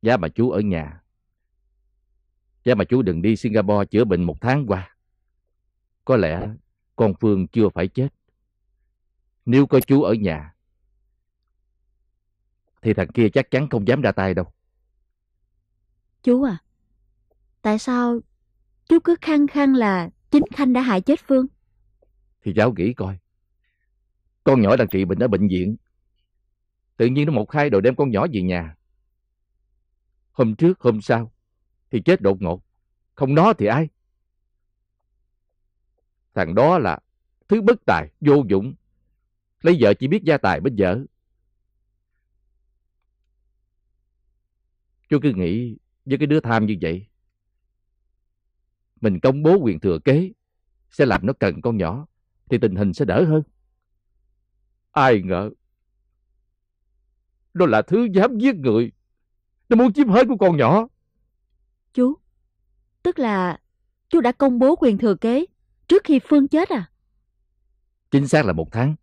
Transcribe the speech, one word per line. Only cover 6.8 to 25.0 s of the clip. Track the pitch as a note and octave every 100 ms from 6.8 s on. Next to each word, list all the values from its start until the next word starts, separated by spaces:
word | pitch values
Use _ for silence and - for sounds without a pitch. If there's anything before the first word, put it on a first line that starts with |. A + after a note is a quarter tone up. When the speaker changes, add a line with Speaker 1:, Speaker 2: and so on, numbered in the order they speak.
| _ -
Speaker 1:
con | A2 F#2
Phương | A2+ G2 F2+
chưa | A#2 G#2
phải | E2+ F#2
chết. | - C3+ _ _ _ _ _ _ _ _ _ _ _ _ _ -
Nếu | B2+ C#3
có | C3+
chú | - C#3
ở | G2+
nhà | A2+ G2+ D#2 D2 _ _ _ _ _ _ _ _ _ _ _ _ _ _ _ _ _ _ _ _ _ _ _
thì | A2+
thằng | G#2 F2+
kia | - A2
chắc | C3+ C3
chắn | C3 C#3+
không | A#2+ G2+
dám | D3+
ra | A#2+
tay | G2 F#2+
đâu. | F2 F2 _ _ _ _ _ _ _ _ _ _ _ _ _ _ _ _ _
Speaker 2:
Chú | - B3
à, | C#4 B3+ _ _ _ _ _ _ _ _ _ _
tại | G#3+ G#3+
sao | - B3 A#3+ A#3+ - _ _ _ _ _ _
chú | E4
cứ | E4 E4+
khăng | - D4+ C#4+
khăng | D4 C#4
là | C4 G#3+ F#3+ E3+ _ _
chính | D4 D#4+
Khanh | - C#4
đã | B3
hại | B3+ F#3+
chết | F#3 D4 -
Phương? | C4+ C4 _ _ _ _ _ _ _ _ _
Speaker 1:
Thì | - F2+
cháu | A2
nghĩ | G2+ F#2
coi, | B2 F#2+ F#2+ _ _ _ _ _ _ _ _ _ _ _ _
con | - C3+
nhỏ | G2+ A2
đang | A2
trị | F#2+